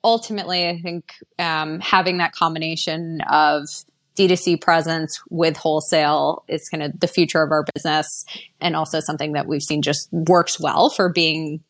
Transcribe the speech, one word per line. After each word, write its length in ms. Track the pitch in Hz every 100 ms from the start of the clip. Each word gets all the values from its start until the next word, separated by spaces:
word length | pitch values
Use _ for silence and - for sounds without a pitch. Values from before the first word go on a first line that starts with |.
ultimately, 640 | 233 233 226 208 - 180 175
I 140 | 175
think, 340 | 170 170 - - - -
um, 400 | 170 160 156 160
having 400 | - 190 185 180
that 140 | 170
combination 880 | - 165 160 160 160 - 160 165 160 -
of 380 | 151 151 147 147 - - _ _ -
D 100 | 190
two 80 |
C 220 | 180 - 170
presence 640 | - 165 160 165 156 - -
with 260 | 170 165 156
wholesale 840 | 165 156 - 160 147 147 143 165 -
is 200 | 156 -
kinda 240 | 156 147 147
the 80 | 170
future 340 | - 165 165
of 120 | 151
our 120 | 151 147
business 520 | 147 156 156 151 - - - - -
and 140 | 175
also 240 | 160 156 160
something 360 | 156 151 151
that 120 | 147 143
we've 160 | 147
seen 180 | - 151
just 320 | 139 147 -
works 460 | 170 160 180 170 -
well 320 | 156 - 262
for 180 | - 190
being 540 | 170 165 156 156 156 _